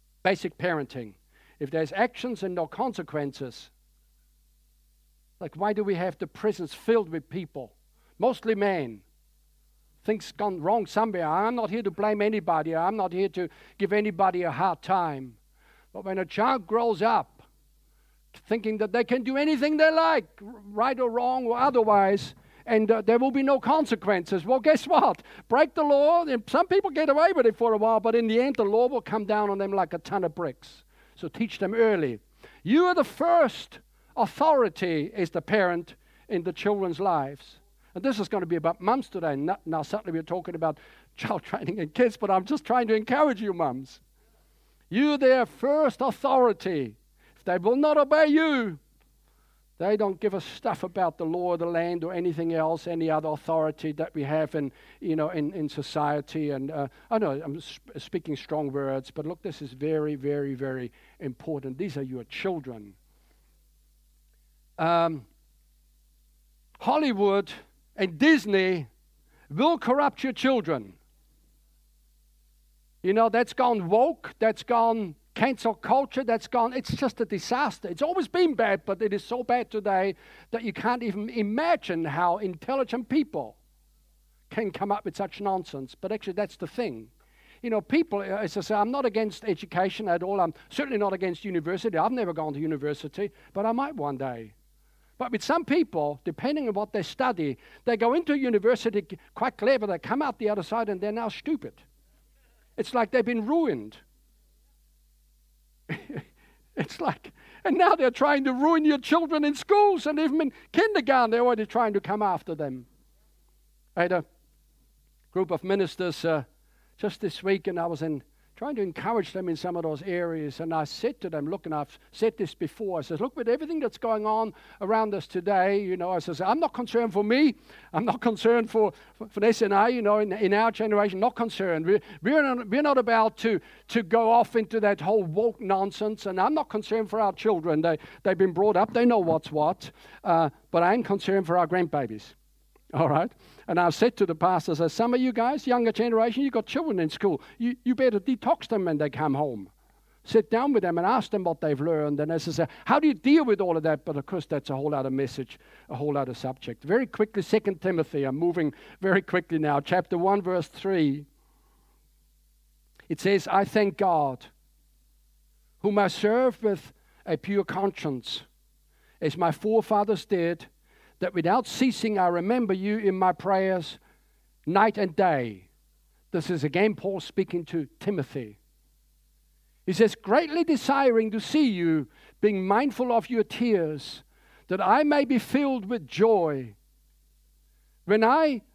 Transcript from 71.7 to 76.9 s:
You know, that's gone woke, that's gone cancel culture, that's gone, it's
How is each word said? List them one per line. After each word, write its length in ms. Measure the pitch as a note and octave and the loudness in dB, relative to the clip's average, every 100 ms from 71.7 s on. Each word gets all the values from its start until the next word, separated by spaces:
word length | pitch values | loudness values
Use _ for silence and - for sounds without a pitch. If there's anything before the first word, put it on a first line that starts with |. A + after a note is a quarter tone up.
| _ _ _ _ _ _ _ _ _ _ _ _ _ | _ _ _ _ _ _ _ _ _ _ _ _ _
You 120 | F#3 | -2
know, 160 | G#3 A3+ | 2 4
that's 240 | A3+ A#3+ | 2 -2
gone 340 | - B3 A3 E3+ | 0 0 0 2
woke, 460 | G#3+ D4 - - - | 4 4 0 -10 -2
that's 220 | A3 G#3+ | 0 0
gone 520 | - A#3 A#3 A3+ F#3+ D3+ _ | -2 2 2 0 -4 -10 _
cancel 400 | - B3+ B3+ A#3 | -2 -2 0 -4
culture, 500 | G#3 - C4 C#4 C4 | -4 0 0 2 -4
that's 240 | A#3+ A3+ - | -2 -2 -2
gone, 240 | B3 A#3 | 0 0
it's 200 | C4 - | -2 -8